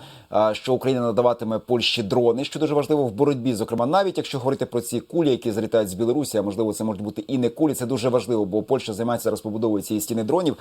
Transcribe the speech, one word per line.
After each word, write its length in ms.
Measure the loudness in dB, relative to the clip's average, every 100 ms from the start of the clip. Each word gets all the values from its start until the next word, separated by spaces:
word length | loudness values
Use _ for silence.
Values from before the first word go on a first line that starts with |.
| -4 -20 -4
а, 240 | 2 2
що 200 | 2 0
Україна 260 | 0 2 0
надаватиме 580 | 0 2 4 2 -2 -4
Польщі 440 | 0 0 0 -2
дрони, 420 | 0 2 4 2
що 140 | -2 -2
дуже 160 | 0
важливо 300 | 0 2 2
в 80 | 2
боротьбі. 420 | 2 2 2 0
Зокрема, 320 | 0 0 0 2
навіть 300 | 2 2 -2
якщо 220 | -4 -4
говорити 280 | -2 -2 -2
про 140 | -4
ці 200 | -4 -4
кулі, 300 | -4 0 2
які 220 | 2 0
залітають 360 | -2 0 2 0
з 60 |
Білорусі, 440 | 0 0 0 0 -2
а 40 |
можливо, 300 | -2 0 -2
це 120 | -2
можуть 180 | -4 -4
бути 220 | -6 -8 -4
і 100 | -2
не 100 | 0
кулі, 260 | 2 0
це 120 | 0 -2
дуже 220 | -2 2
важливо, 360 | 2 2 0
бо 180 | 0 0
Польща 300 | 0 0 -2
займається 320 | -4 -2 -2
зараз 160 | -2 -4
побудовою 420 | -4 -2 0 0
цієї 180 | -2 -4
стіни 240 | -2 -2
дронів, 320 | 0 0 0 -2